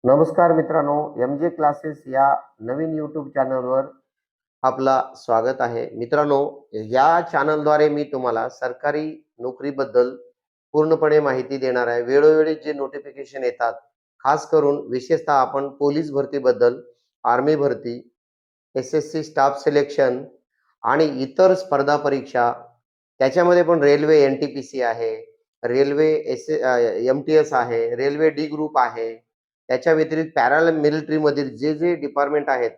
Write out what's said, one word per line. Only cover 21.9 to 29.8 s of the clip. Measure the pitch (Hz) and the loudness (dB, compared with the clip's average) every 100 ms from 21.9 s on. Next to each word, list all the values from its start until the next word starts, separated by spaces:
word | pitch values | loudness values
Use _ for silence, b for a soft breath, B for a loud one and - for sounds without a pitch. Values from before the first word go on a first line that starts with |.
| 147 | 0
परीक्षा, | 143 139 - 127 120 120 - _ _ _ _ _ | 0 -4 -4 0 0 -2 -12 _ _ _ _ _
त्याच्यामध्ये | 131 139 175 175 | 0 2 4 4
पण | 165 170 | 4 4
रेल्वे | 143 143 151 156 | 4 4 4 4
एनटीपीसी | 139 135 143 131 131 135 | 4 2 -4 -6 -10 -4
आहे, | 123 113 113 110 - _ _ _ | -4 -2 -4 -6 -12 _ _ _
रेल्वे | 120 123 139 143 156 | -2 0 2 2 2
एस-, | 156 156 127 - 156 | 2 -2 -8 -4 -2
अ, | 127 123 | 0 2
एमटीएस | 117 95 123 135 139 156 147 | 0 0 -2 -2 2 2 4
आहे, | 135 120 117 117 120 | 0 0 -2 -2 -2
रेल्वे | 139 147 160 | -2 2 0
डी | 143 156 | 0 -6
ग्रुप | 151 151 151 | -4 -2 0
आहे, | 120 117 113 113 _ _ _ _ _ | 0 -2 -8 -10 _ _ _ _ _
त्याच्या | 127 | -2